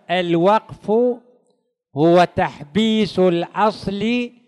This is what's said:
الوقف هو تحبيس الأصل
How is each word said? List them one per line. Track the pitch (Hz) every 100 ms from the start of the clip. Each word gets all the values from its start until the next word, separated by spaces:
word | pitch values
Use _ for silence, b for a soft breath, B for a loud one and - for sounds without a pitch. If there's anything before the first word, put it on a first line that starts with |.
| -
الوقف | 180 175 170 185 214 - - - 220 247 240 _ _ _ _ _ _ _ 135
هو | 165 175 170 -
تحبيس | 160 - 147 160 220 220 196 -
الأصل | 185 170 170 - 214 - - 202 220 247 240 -